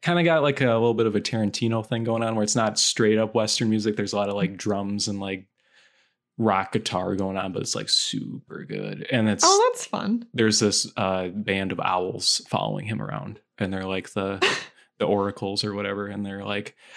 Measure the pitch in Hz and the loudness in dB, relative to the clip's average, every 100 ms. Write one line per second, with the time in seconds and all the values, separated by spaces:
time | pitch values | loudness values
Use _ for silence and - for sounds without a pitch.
0 | 170 175 170 160 143 139 127 113 117 113 | 0 4 4 4 4 4 4 4 4 4
1 | 113 104 - 113 104 - 117 113 104 117 | 2 2 0 0 0 0 0 0 -2 -2
2 | 117 113 113 110 104 123 110 107 - - | 0 0 0 0 0 2 2 2 0 4
3 | 107 110 110 117 110 - 113 110 107 104 | 4 4 4 2 2 2 2 2 2 0
4 | 98 104 101 101 90 98 107 101 98 101 | 0 0 0 0 -2 -2 -2 -2 -2 -2
5 | 107 101 98 95 98 _ _ _ _ _ | -4 -4 -4 -6 -10 _ _ _ _ _
6 | _ _ _ - 110 95 98 110 - 92 | _ _ _ 0 2 2 2 -2 -2 -2
7 | 92 95 95 95 95 95 - - - - | 0 0 -2 -2 -4 -4 -4 -6 0 0
8 | - - - - - - - 101 101 98 | 0 -4 -6 -10 -12 -14 -8 -8 -6 -8
9 | - 127 110 98 339 403 494 - - 208 | -2 2 2 4 6 6 4 0 -6 -4
10 | 202 233 - 117 110 107 104 - - - | -2 -2 -2 0 2 4 2 2 -2 -2
11 | 95 92 92 101 101 98 95 87 95 92 | -2 0 -4 -4 -2 -2 -2 -2 0 0
12 | 90 - - - - 101 53 98 104 - | -2 -2 -2 -2 -2 -2 -2 -4 -4 -6
13 | 50 - - - _ - 95 95 95 95 | -6 -8 -10 -14 _ -4 -4 -2 -4 -6
14 | - 101 98 98 - - - _ _ - | -4 -4 -2 0 0 -2 -8 _ _ -2
15 | 107 101 98 - 98 101 107 101 101 101 | 2 2 0 -4 -4 -2 -4 -4 -4 -4
16 | 101 101 98 98 101 101 104 - - | -6 -6 -8 -6 -4 -4 -6 -14 -20